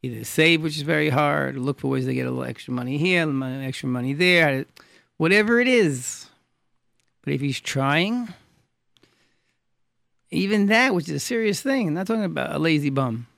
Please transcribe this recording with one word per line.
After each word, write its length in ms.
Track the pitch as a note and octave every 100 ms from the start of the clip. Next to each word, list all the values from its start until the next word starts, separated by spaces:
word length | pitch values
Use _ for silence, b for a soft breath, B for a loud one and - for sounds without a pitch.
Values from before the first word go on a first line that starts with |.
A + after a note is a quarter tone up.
Either 180 | C3 A2+
save, 400 | A2+ - D#3+ E3
which 140 | D#3 D3+
is 60 |
very 280 | C#3+ D#3 D3+
hard, 460 | C3 D3 D3 C3+ C3+
or 20 |
look 220 | B2+ C#3
for 80 | C#3
ways 180 | C3+ C3
to 80 |
get 120 | B2+ B2+
a 40 |
little 140 | B2+
extra 280 | B2 B2 -
money 260 | B2+ B2 C#3+
here, 260 | E3+ F3+
a 20 | D#3+
little 160 | C3+
extra 460 | C3 C3 C3+ B2+ C#3
money 240 | B2+ B2
there, 520 | C#3+ F3+ F3 D#3 C3+ - - b b b _
whatever 420 | D#3+ G3+ G#3+ A#3
it 80 | B3
is. 600 | B3+ F#3 C3 B2+ - - _ _ _ _ _ _ _ _ _
But 100 | -
if 80 | C#3+
he's 180 | C#3+ C3
trying, 760 | - C3+ C3+ D3 F#3 A#3+ A#3 F3+ B B _ _ _ _ _ _ _ _ _ _ _ _ _ _ _ _ _
even 360 | E3+ F#3+ G#3+ G3+
that, 280 | A3 C4
which 140 | F#3 E3+
is 80 | D3
a 20 |
serious 420 | - A#3+ A3 F#3+
thing, 280 | C4+ C4+ G3
I'm 60 |
not 120 | D#3 F#3+
talking 160 | A3+
about 320 | G3 D#3+ -
a 40 | D3
lazy 320 | D#3+ D#3 C#3+
bum. 360 | C3+ C3 A2+ A#2+